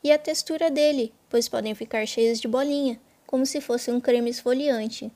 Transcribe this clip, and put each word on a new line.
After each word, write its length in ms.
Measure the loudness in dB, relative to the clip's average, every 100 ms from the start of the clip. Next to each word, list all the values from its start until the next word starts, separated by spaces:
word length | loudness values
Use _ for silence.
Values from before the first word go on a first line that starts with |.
e 80 | 4
a 60 | 2
textura 520 | 2 -4 -4 0 0
dele, 420 | 4 2 2 -2 _ _
pois 200 | -2 0
podem 260 | -4 -4
ficar 320 | -6 -4 -4 -4
cheios 340 | 2 2 2
de 60 | -2
bolinha, 540 | 0 0 0 0 -4 _ _ -4
como 180 | 0
se 160 | 0 -2
fosse 300 | -4 -4 0
um 100 | 0
creme 300 | 2 2 0
esfoliante. 800 | -2 0 0 2 0 -2 -8 -14